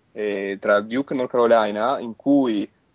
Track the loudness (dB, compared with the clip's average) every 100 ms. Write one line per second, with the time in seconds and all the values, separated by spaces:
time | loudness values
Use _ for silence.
0 | _ -8 -4 -4 -6 -4 2 2 2 -4
1 | -4 -4 -2 0 4 4 2 -2 -2 -2
2 | -6 -4 2 2 2 -2 -4 _ _